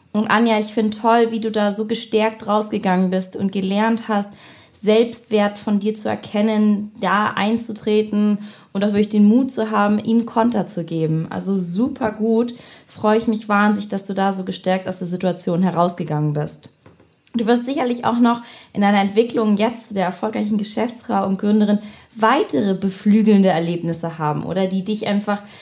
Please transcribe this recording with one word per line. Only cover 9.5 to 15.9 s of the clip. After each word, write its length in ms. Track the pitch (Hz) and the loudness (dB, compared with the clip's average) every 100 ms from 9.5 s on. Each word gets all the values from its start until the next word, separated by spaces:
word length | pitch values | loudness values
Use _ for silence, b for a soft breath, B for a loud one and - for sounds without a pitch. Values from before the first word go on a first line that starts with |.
zu 200 | - 220 | -2 -2
haben, 280 | 214 208 208 | 2 2 2
ihm 260 | 220 226 233 | 2 0 0
Konter 420 | - 226 233 - | 2 2 2 -2
zu 160 | - | -4
geben. 440 | 165 165 160 160 160 | -6 -2 0 0 -2
Also 260 | - 180 196 | -6 -2 -2
super 560 | 175 175 262 285 226 | -2 -2 -2 -2 -4
gut. 420 | 214 220 226 240 240 B B - | -2 0 2 0 -4 B B -20
Freue 300 | - 214 214 | -4 0 2
ich 100 | 226 | 2
mich 200 | 214 - | -2 0
wahnsinnig, 400 | 202 208 208 - | 2 2 2 -2
dass 180 | 196 - | -8 -6
du 80 | |
da 200 | 190 196 | -2 0
so 100 | 190 | -2
gestärkt 440 | 185 185 - 185 185 | -6 -6 -2 -2 -2
aus 100 | 185 | -8
der 100 | 175 | -6
Situation 540 | 180 185 175 - 170 | -4 -2 -2 -2 0
herausgegangen 720 | 185 165 175 | 2 2 0